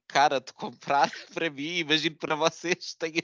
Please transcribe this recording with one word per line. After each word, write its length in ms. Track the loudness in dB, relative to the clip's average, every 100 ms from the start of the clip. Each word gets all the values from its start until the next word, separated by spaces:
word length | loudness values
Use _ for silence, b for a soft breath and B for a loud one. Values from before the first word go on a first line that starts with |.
| -2
cara 320 | 4 4 4
de 140 | -4
comprar 560 | -12 -12 -8 0 2 2
<laughs> 220 | 0 -10
para 160 | -4 -4
mim, 300 | -4 -4 -2
imagino 380 | 2 2 0 -4
para 180 | -4 0
vocês 580 | 0 0 -4 -4 -6 -8
tenha 260 | -6 -4